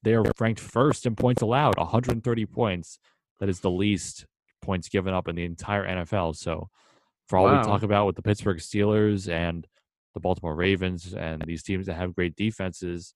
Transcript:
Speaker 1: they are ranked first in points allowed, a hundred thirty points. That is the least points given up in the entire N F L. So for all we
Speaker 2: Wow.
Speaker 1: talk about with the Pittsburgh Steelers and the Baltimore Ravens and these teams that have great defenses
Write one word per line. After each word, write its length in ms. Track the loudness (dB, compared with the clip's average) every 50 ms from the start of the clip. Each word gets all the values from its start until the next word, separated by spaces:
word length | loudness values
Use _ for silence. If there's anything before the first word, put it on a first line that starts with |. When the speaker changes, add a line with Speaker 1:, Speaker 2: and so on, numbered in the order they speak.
| 4
Speaker 1:
they 120 | 4 4
are 80 | 4 4 2 0 0
ranked 200 | 0 -2 -2 -2
first 460 | -8 -4 2 4 4 4 4 2 -2
in 100 | -4 -2
points 260 | 2 2 2 2 2
allowed, 340 | 2 2 2 4 4 4 2
a 80 | 2 0
hundred 380 | 0 0 0 2 2 -2 -2 0
thirty 220 | -2 0 0 -2
points. 540 | -4 -2 -2 0 0 0 -2 -6 -10 -18 _ _ _ _ _ _ _ _ _
That 100 | -2 -2
is 120 | -2 0
the 100 | 0 0
least 540 | 2 2 2 2 2 0 -2 -8 -14 -16 -20 _ _ _ _ _ _ _
points 280 | -6 -4 -4 -4 -4 -2
given 240 | -2 -2 0 0 -2
up 140 | -2 -2
in 80 | -4 -4
the 100 | -4 -4
entire 400 | -6 -6 -8 -6 -2 -2 -2 -2
N 140 | -2 -4 -4
F 120 | -4 -2
L. 220 | -2 0 0 -2 -4
So 360 | -4 -6 -6 -6 -6 -6 -12 _ _ _ _ _ _ _ _ _ _ _ _
for 80 | 4
all 80 | 4 6
we 60 | 6
Speaker 2:
Wow. 100 | 6 4
Speaker 1:
talk 220 | 4 2 2 2 2
about 240 | 2 2 4 4
with 80 | 2 0
the 60 | 0
Pittsburgh 360 | 2 0 0 2 2 -2 -2
Steelers 760 | -2 -6 -4 0 2 2 4 4 4 4 4 2 0 -2 -2
and 340 | -2 0 0 -2 -2 -6 -10 _ _ _ _ _ _ _ _ _ _
the 60 | -4
Baltimore 360 | 0 0 0 0 -2 -6 -2
Ravens 580 | 0 2 2 2 2 0 -2 -4 -4 -8 -10 -10
and 280 | -8 -6 -6 -6 -6 -6
these 200 | -6 -8 -8 -4
teams 220 | -4 -4 -4 -4
that 80 | -6 -6
have 220 | -4 -4 -4 -2
great 200 | -2 -2 -2 -2
defenses 800 | -2 -4 -4 -2 -4 -6 -6 -6 -8 -8 -8 -8 -8 -10 -14 _